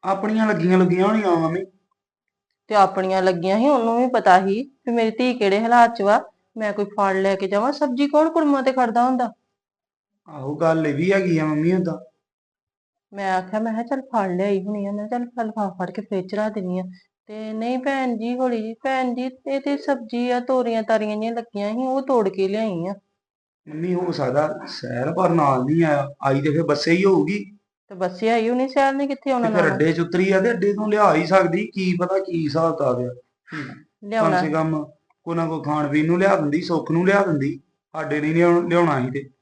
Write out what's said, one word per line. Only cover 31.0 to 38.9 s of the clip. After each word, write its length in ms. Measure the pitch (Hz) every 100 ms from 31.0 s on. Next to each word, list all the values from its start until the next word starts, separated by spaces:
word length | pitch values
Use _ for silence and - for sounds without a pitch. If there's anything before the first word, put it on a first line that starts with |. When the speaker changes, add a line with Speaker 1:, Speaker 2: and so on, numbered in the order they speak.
| 208
Speaker 1:
ਹੀ 120 | 160 160
ਸਕਦੀ, 460 | 190 175 175 214
ਕੀ 240 | 196 185 175
ਪਤਾ 200 | 180 196
ਕੀ 240 | 190 170
ਹਿਸਾਬ 340 | 151 151 165 143
ਕਿਤਾਬ 220 | 139 123
ਆ। 160 | 123 123 _ _ _
ਹੂੰ। 560 | 156 127 139 - _ 202
Speaker 2:
ਲਿਆਉਣਾ। 320 | 220 214 180
Speaker 1:
ਕਮ 60 | 160
ਸੇ 60 |
ਕਮ 320 | 156 160 156 143 _ _ _
ਕੋਈ 120 | - 170
ਨਾ 120 | 165
ਕੋਈ 140 | 156 135
ਖਾਣ 220 | 151 147
ਪੀਣ 180 | 147 160
ਨੂੰ 140 | 180
ਲਿਆ 160 | 190 196
ਦਿੰਦੀ, 260 | 147 147
ਸੁੱਖ 300 | 170 160 -
ਨੂੰ 160 | 160 180
ਲਿਆ 180 | 202 202
ਦਿੰਦੀ, 340 | 147 135 - _ _ _
ਸਾਡੇ 280 | 160 147 151
ਨਹੀਂ 120 | 151 165
ਲਿਆਉਣ-, 340 | 175 175 175
ਲਿਆਉਣਾ 320 | 175 170